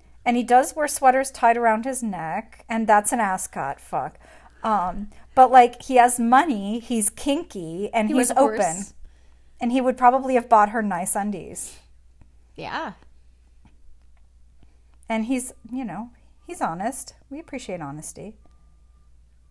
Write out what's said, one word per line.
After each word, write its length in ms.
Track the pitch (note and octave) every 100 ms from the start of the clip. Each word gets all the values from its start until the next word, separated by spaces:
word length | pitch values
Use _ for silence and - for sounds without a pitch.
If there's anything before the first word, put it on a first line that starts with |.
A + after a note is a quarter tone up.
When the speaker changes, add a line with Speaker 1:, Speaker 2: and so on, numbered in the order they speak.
| _ - A#3+
Speaker 1:
and 100 | A#3+
he 60 |
does 340 | A#3+ B3 D4 -
wear 100 | D4
sweaters 440 | - C4 C4 C4+
tied 260 | - A#3 A#3
around 300 | A#3 A3 A#3+
his 160 | B3+
neck, 640 | A3+ F3+ D#3+ F3+ A3 - -
and 180 | A3+ A3+
that's 260 | G#3 G#3
an 60 | A#3+
ascot, 640 | G3+ F#3 - F#3 C#3 C#3
fuck. 380 | - E3 C3+ - - - - _
Um, 460 | A3+ G#3 F3+ F3+ G#3 - -
but, 160 | - B3
like, 320 | B3+ B3 B3
he 120 | - B3+
has 240 | A#3+ A#3+
money, 600 | A#3 B3+ E4 G#3+ G3 A#3
he's 280 | A3+ A#3 G#3
kinky, 800 | - C#4+ C#4+ F4 G3 D#3+ E3+ G#3
and 140 | A3+ G#3+
Speaker 2:
He 60 |
Speaker 1:
he's 140 | B3+ B3
Speaker 2:
was 20 |
a 40 |
horse. 260 | C4 A3 G#3+
Speaker 1:
open. 240 | F#3 F3 G3 - - _ _ - _ -
And 140 | A#3+
he 80 | B3+
would 160 | B3+ B3+
probably 380 | B3 B3+ C4
have 160 | B3+ A#3+
bought 180 | G#3+ G#3
her 140 | A#3
nice 340 | G#3 F3 F#3+ G#3+
undies. 600 | G3+ F#3+ - - - - _ - _ - - _ _ -
Speaker 2:
Yeah. 360 | C3+ C4+ D4+ - - - _ _ _ _ - - - - - - _ _ _ _ - _ _ _ -
Speaker 1:
And 160 | A3
he's, 280 | A3 C4 B3 - -
you 120 | B3+
know, 260 | A#3+ E3+ A#3+ - _ _ -
he's 140 | F4
honest. 540 | A3+ E3 G#3+ C4+ - - _
We 100 | C#4
appreciate 400 | E4 C4 - F3+
honesty. 540 | C#3+ D3+ - - G3 A3 _ _ _ _ _ _ _ _ _ _ _